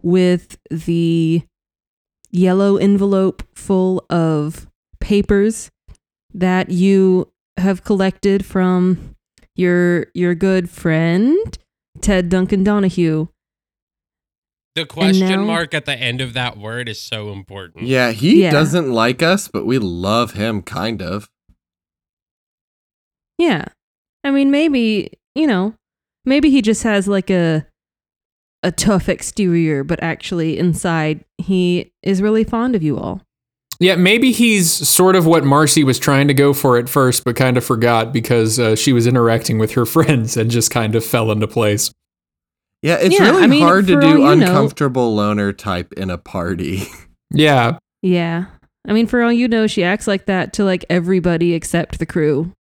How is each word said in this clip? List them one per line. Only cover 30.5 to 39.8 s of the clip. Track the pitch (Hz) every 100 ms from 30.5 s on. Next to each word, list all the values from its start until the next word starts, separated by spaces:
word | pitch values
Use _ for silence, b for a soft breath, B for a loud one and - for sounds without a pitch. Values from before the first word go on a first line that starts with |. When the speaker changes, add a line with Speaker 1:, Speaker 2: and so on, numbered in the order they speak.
| -
Speaker 1:
inside | 175 160 180 165 156 156 _ -
he | - 190 180 175 - _
is | - 190
really | 208 220 220
fond | 226 247 226
of |
you | 156 135
all. | - 190 _ _ _ _ _ -
Speaker 4:
Yeah, | 180 175
maybe | 180 233 262
he's | 233 233 208 170
sort | - - - 185 185
of | 160
what | 165
Marcy | 139 143 151 160
was | 135 123
trying | - 139 143
to | 135
go | 143
for | 139 135 120
at | 123
first, | 147 127 120 -
but | 117
kind | 131 123
of | -
forgot | 120 120 113 113
because, | 117 113 120 113 120
uh, | 113 110
she | -
was | 123 117
interacting | 123 117 117 - 110
with | 110
her | -